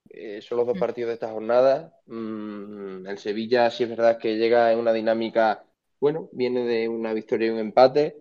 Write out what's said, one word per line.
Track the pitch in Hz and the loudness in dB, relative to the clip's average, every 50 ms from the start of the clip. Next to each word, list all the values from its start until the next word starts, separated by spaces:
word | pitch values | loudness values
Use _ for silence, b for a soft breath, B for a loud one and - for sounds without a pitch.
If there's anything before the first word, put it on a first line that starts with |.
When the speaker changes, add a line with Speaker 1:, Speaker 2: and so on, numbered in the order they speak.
| _ _ | _ _
Speaker 1:
eh, | - - 95 110 101 110 | -20 -16 -14 -12 -12 -12
son | - - 120 120 | -10 -6 -2 -2
los | 120 | 0
dos | 123 120 | 0 0
Speaker 2:
Mm. | - | -2
Speaker 1:
partidos | 120 113 110 123 117 117 | -2 -4 -4 -4 -6 -6
de | 117 | -6
esta | 113 123 113 | -6 -6 -8
jornada. | 110 107 110 113 120 123 131 135 135 156 165 165 _ _ _ | -8 -6 -2 2 4 4 6 4 4 2 -2 -10 _ _ _
Mm, | - 117 113 113 110 110 107 107 107 104 104 101 104 104 101 98 95 95 95 92 | -14 -12 -10 -8 -8 -8 -8 -10 -10 -10 -12 -12 -14 -12 -12 -12 -12 -12 -12 -10
el | 98 101 - | -10 -10 -8
Sevilla | - 107 104 113 113 113 123 120 120 117 | -6 -6 -4 -4 -2 0 2 4 4 2
sí | - - 123 | 2 0 -4
es | 113 | -4
verdad | 117 113 117 117 117 117 | -2 2 2 2 2 2
que | - 113 110 | 0 -2 0
llega | 110 113 113 120 120 117 117 113 | 2 2 4 4 6 6 4 4
en | 117 | 2
una | 117 113 113 | 2 2 0
dinámica, | 113 110 113 113 113 113 110 - 113 110 107 101 - - _ _ _ _ _ _ - | 2 2 0 0 0 -2 -2 0 2 2 2 0 -2 -8 _ _ _ _ _ _ 0
bueno, | 135 147 151 165 190 - - | 0 0 0 -2 -8 -8 -4
viene | 131 123 123 123 123 120 | -2 -2 0 0 0 0
de | 120 117 113 113 113 | 0 0 0 -2 -2
una | 117 113 113 110 110 | -4 -4 -4 -4 -4
victoria | 110 110 - 123 110 113 | -4 -2 -2 0 0 0
y | 113 | 0
un | 113 113 | 0 -2
empate. | 110 104 - 123 131 131 139 147 151 156 - - | -2 0 4 6 6 6 4 2 0 -2 -4 -10